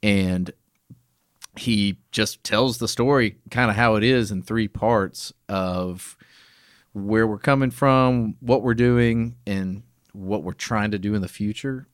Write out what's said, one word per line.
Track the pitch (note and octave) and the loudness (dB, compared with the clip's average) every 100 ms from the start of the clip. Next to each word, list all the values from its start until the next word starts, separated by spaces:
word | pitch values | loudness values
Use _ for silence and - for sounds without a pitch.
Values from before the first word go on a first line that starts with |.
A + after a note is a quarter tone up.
And | G#2 G2+ F#2 F2+ F2+ - _ _ _ - _ _ _ _ - - | 2 2 2 0 -4 -10 _ _ _ -20 _ _ _ _ -20 -10
he | - A2 G2+ F#2+ _ | -2 0 0 -2 _
just | - A2 - | -4 -2 -4
tells | - G#2+ B2+ A#2+ | -4 0 0 0
the | A2+ | -6
story | - A#2+ C#3 A2 - - | -2 2 2 2 -2 -10
kinda | A#2 B2 | 0 0
how | G#2 A#2 G#2+ | 2 2 4
it | |
is | A2+ C3 G#2+ | 4 2 0
in | G2 | -4
three | F2 A2+ G#2 | -4 -2 -2
parts | - G#2+ A#2 F#2+ - - - _ | 0 2 2 0 -6 -16 -16 _
of | G2 F#2 F2+ F2+ F2+ - - _ _ _ _ _ _ _ | -4 -2 -2 -4 -8 -14 -20 _ _ _ _ _ _ _
where | G#2 G2+ A2 A2+ | -12 -2 2 2
we're | G#2 | 0
coming | - C#3 C3 | 0 2 2
from, | A#2+ C#3 C3 B2+ B2 A2 - | 0 2 4 4 2 -2 -4
what | A#2+ B2+ | 0 0
we're | A#2+ A#2 | 2 4
doing, | A#2+ A#2+ A#2+ A#2 A#2 A#2+ - | 4 4 4 2 -2 -6 -6
and | G2 F#2+ G2 A2+ _ _ | -4 -4 -6 -14 _ _
what | G2+ F#2+ G#2 | -14 -6 -6
we're | D#2+ | -6
trying | F2+ - A2+ G#2 | -10 -4 -2 -2
to | G#2 | -2
do | G2 G#2 | -2 -2
in | |
the | F#2 | -4
future. | - G#2 A2 C#3 C3 C3 | -4 -6 -4 -8 -8 -12